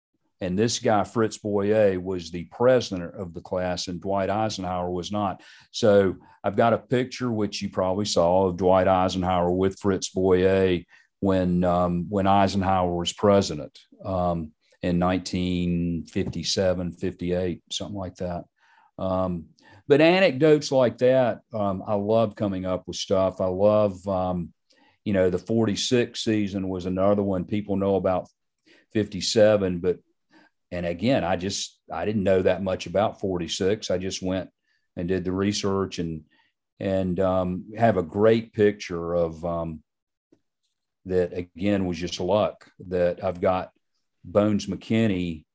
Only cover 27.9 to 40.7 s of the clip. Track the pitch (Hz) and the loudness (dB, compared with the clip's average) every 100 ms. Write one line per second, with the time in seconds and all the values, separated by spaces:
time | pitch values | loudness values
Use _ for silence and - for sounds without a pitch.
27.9 | 95 92 90 - _ _ _ _ _ _ | 2 0 -2 -4 _ _ _ _ _ _
28.9 | 110 101 92 - 113 107 104 95 87 90 | -2 -2 -4 -2 4 6 6 2 -2 -2
29.9 | 85 _ _ _ _ _ _ _ 90 87 | -2 _ _ _ _ _ _ _ -6 -6
30.9 | 85 113 127 85 90 95 - - _ - | -2 0 0 0 -2 -4 -6 -10 _ -12
31.9 | 80 92 110 92 95 92 92 95 90 87 | -6 -4 0 2 4 4 0 -2 -4 -2
32.9 | 95 107 - 98 87 80 - 95 110 - | 0 0 -2 -4 -4 -4 -2 -2 -2 -2
33.9 | 90 92 - 92 92 - _ _ _ _ | -4 -4 -6 -4 -4 -6 _ _ _ _
34.9 | - 87 95 87 92 101 104 101 98 95 | -8 -4 -2 -2 0 0 0 -2 -2 -2
35.9 | - 85 80 - _ _ _ _ _ 104 | -4 -6 -8 -12 _ _ _ _ _ -4
36.9 | 95 92 90 95 92 90 90 - 113 117 | -2 -2 0 0 0 -2 -6 -10 0 2
37.9 | 95 82 101 110 113 113 - 104 104 - | 2 -2 2 4 4 0 2 2 2 -6
38.9 | 85 85 87 82 80 85 85 82 78 - | -6 -2 -2 -2 -4 -6 -6 -6 -10 -16
39.9 | _ _ _ _ _ _ _ _ | _ _ _ _ _ _ _ _